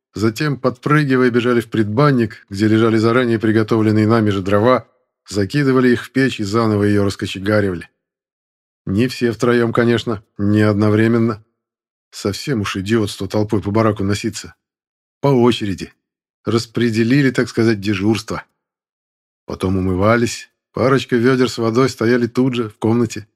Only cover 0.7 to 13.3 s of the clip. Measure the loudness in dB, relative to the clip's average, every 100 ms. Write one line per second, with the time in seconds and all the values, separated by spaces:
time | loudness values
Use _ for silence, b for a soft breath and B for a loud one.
0.7 | -4 0 0 2 2 2 2 0 0 -2
1.7 | -2 -2 2 2 2 -2 -6 -10 -2 2
2.7 | 4 2 2 2 2 2 0 2 0 2
3.7 | 2 2 2 4 2 2 -2 0 2 2
4.7 | 0 -2 _ _ _ -8 -4 -2 0 2
5.7 | 2 2 2 -2 -2 -2 -2 -4 0 0
6.7 | 2 2 2 0 -4 -8 -6 -2 0 0
7.7 | -4 -10 _ _ _ _ _ _ _ _
8.7 | _ -4 -2 -2 -2 -4 0 0 2 0
9.7 | 0 2 0 -2 -8 _ -4 0 2 2
10.7 | 2 2 2 2 2 0 -4 _ _ _
11.7 | _ _ _ _ -8 -6 -6 -6 -4 -4
12.7 | -6 -2 -2 -2 -6 -6